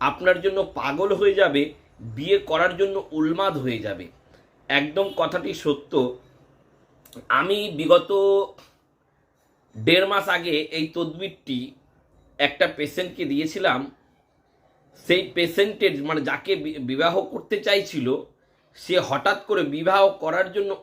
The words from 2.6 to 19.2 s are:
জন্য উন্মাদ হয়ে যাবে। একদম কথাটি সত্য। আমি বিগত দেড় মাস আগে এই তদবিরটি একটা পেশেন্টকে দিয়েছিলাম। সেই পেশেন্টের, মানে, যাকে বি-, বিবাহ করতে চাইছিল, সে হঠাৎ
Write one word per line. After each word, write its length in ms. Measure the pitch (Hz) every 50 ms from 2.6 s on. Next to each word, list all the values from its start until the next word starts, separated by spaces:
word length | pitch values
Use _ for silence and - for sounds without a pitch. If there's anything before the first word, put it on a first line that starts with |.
| 175 185 175
জন্য 280 | 175 196 196 196 196 - -
উন্মাদ 480 | 156 156 156 156 170 185 196 190 165 143
হয়ে 200 | 127 127 117 107
যাবে। 300 | 107 104 95 90 87 80 - _ _ _ _ - _ _ _ _ _ -
একদম 420 | 135 143 143 151 156 190 196 196 -
কথাটি 380 | - 165 - 170 175 - - -
সত্য। 640 | - - 151 139 - - - - 139 127 123 127 - - - _ _ _ _ _ _ _ _ _ _ _ _ _ _ _ - - - - -
আমি 420 | 120 131 160 185 202 208 208 208
বিগত 420 | 160 143 - 294 - - 170 - 202 196 196 196 196 196 190 - - - - _ _ _ _ _ _ _ _ _ _ _ _ _ _ _ _ _ _ _ _ _ -
দেড় 300 | 110 110 156 170 185 190
মাস 220 | 196 202 196 190 196
আগে 220 | 180 175 170 170
এই 380 | 151 151 156 - 160 160 156 160
তদবিরটি 840 | - 175 165 156 156 175 190 160 156 - - 139 131 123 127 143 - _ _ _ _ _ _ _ _ _ _ _ _ -
একটা 280 | 143 143 - - 180
পেশেন্টকে 580 | - - 147 151 143 - 180 185 175 - - 170
দিয়েছিলাম। 680 | 135 139 147 160 160 - 196 185 165 127 131 139 143 - _ _ _ _ _ _ _ _ _ _ _ _ _ _ _ _ _ _ _ _ - -
সেই 240 | - 175 190 185 - -
পেশেন্টের, 720 | 175 170 165 - 202 202 214 202 - 214 180 151 139 143
মানে, 160 | 156 160 151
যাকে 360 | 131 156 160 - - 190 190
বি-, 240 | 160 147 156 156 147
বিবাহ 400 | 123 123 131 139 160 170 175 196
করতে 400 | - - - 226 - - 214 196
চাইছিল, 560 | - 208 202 196 - - 175 143 120 127 139 - - - _ _ _ _ _ _ _ _ _
সে 260 | - - - 175 175
হঠাৎ 460 | - - 139 143